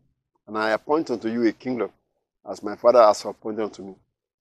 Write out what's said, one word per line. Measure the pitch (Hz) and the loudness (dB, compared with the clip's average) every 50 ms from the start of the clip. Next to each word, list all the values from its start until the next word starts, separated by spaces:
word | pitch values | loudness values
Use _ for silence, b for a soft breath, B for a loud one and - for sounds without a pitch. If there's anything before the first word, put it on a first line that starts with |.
| _ _ _ _ _ _ _ _ _ - | _ _ _ _ _ _ _ _ _ -10
and | 107 107 | -6 -4
I | 110 110 | -2 -2
appoint | 110 107 - - 147 160 160 - | -2 -2 -2 -2 -2 -2 -2 -4
unto | 127 - 110 113 | -6 -6 -6 -6
you | 113 120 120 | -2 0 0
a | 110 | 0
kingdom, | - - - 127 127 113 101 95 - _ _ _ _ _ _ _ _ _ - - | 0 -2 -6 -8 -6 -6 -6 -8 -8 _ _ _ _ _ _ _ _ _ -16 -16
as | 98 95 - | -14 -12 -10
my | 104 101 - | -12 -8 0
Father | - 120 120 123 117 | 2 4 6 8 8
has | 107 101 - - | 6 6 2 -2
appointed | 107 98 - - 113 107 107 110 | -12 -12 -12 -12 -10 -8 -6 -8
unto | 98 - - 95 | -8 -10 -12 -18
me, | 98 95 - _ _ _ _ _ _ _ _ | -18 -20 -20 _ _ _ _ _ _ _ _